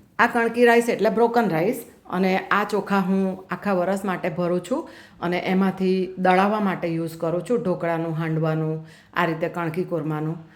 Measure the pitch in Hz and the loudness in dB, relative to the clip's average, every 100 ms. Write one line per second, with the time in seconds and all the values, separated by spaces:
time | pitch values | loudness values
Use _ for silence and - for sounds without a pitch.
0 | _ - 240 233 233 240 240 233 233 - | _ 0 2 2 0 4 6 6 4 0
1 | 214 214 233 240 202 160 190 - - - | 2 4 2 4 2 2 0 -2 -10 -20
2 | - 185 190 190 - 196 208 208 196 202 | -6 -2 2 0 2 0 0 -4 0 0
3 | 185 190 190 185 - 180 202 180 175 196 | 2 0 0 -4 -10 -6 -2 0 0 -2
4 | 202 175 180 160 175 180 180 285 - - | -2 -4 -4 -2 0 0 -2 -4 -6 -16
5 | - - 175 180 - 185 190 185 190 185 | -20 -8 -4 -2 0 2 2 0 0 0
6 | 180 - 185 185 202 214 196 170 170 165 | -2 0 2 4 4 2 0 -2 -2 -2
7 | 165 160 165 175 170 240 196 170 170 165 | -4 -4 -2 -2 0 -2 0 -2 -2 -2
8 | 165 160 160 160 160 160 156 160 - - | -2 -2 -2 0 0 0 -2 -4 -10 -20
9 | - - 170 160 170 175 165 180 175 170 | -6 -2 0 0 -4 -4 -4 -4 -4 -4
10 | 151 151 156 160 - | -2 -4 -4 -6 -12